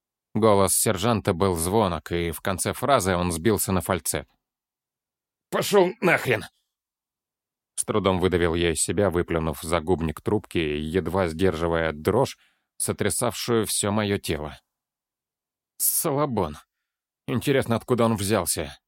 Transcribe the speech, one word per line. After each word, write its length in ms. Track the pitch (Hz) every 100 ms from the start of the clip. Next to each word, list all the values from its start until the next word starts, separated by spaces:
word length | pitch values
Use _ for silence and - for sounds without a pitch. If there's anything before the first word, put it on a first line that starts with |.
| _ _ _
Голос 400 | 110 110 101 92
сержанта 600 | - 117 90 113 107 101
был 220 | 85 98 85
звонок, 540 | 85 110 95 80 -
и 180 | 87 85
в 100 | 78
конце 320 | 101 92 104
фразы 420 | - 135 131 92
он 180 | 87 90
сбился 380 | 80 104 98 -
на 100 | 92
фальцет. 460 | - 90 - 76 - _ _ _ _ _ _ _ _ _ _ _ -
"Пошел 420 | 202 - 202 180 -
нахрен!" 440 | 175 135 123 107 - _ _ _ _ _ _ _ _ _ _ _ _
С 100 | -
трудом 340 | - 107 95 92
выдавил 360 | 90 85 85
я 180 | 85 85
из 100 | 78
себя, 280 | - 85 98
выплюнув 500 | 85 82 82 80 76
загубник 600 | 80 85 80 80 80 -
трубки, 360 | - 104 - 90
едва 720 | 76 76 78 90 82 92 87
сдерживая 640 | 80 95 82 85 82 80
дрожь, 460 | 76 95 110 131 - _ _ _ -
сотрясавшую 880 | - 98 101 - 120 - - 113 101
все 240 | - 104
мое 260 | 107 104 101
тело. 400 | - 78 76 - _ _ _ _ _ _ _ _ _ _ _ -
"Салабон. 800 | - - 165 139 147 107 80 76 - _ _ _ _ _ -
Интересно, 500 | 123 143 131 - 113
откуда 280 | - 120
он 120 | 117 104
взялся? 640 | 98 107 85 - 71 -